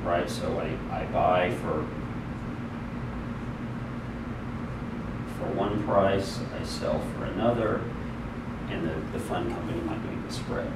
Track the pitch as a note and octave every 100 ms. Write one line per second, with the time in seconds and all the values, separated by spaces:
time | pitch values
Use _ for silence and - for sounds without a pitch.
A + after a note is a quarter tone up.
0 | F2+ E2+ - - - D2+ - - - -
1 | - F2 F2 F2+ F2+ F2 - D2+ - -
2 | - - - - - - - - - -
3 | - - - - - - - - - -
4 | - - A#3+ - A#3 - - - - -
5 | - - - - - - G2+ G#2+ - G2+
6 | F#2+ G2 F#2+ - A#2+ - - - - -
7 | - - - - A#2 A2+ - - - -
8 | - - - - - - - - E2 -
9 | - - - A#2+ A#2 A#2 - A#2 - -
10 | A#2 A#2 - - - B2 A#2